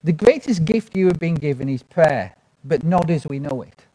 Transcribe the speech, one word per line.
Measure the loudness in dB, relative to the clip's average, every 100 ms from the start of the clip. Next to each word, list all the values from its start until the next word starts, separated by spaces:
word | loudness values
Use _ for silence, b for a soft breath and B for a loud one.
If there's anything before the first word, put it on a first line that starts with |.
The | 0
greatest | 4 4 4 -2 0
gift | 2 0 -2 0
you | 2
have | 2
been | -2 -2
given | -2 -4 -4
is | -6
prayer, | -4 2 2 2 -6 _ _ _
but | -4 -2 2
not | 0 0
as | -2 -4
we | -8
know | -6 -8
it. | -10 -20 _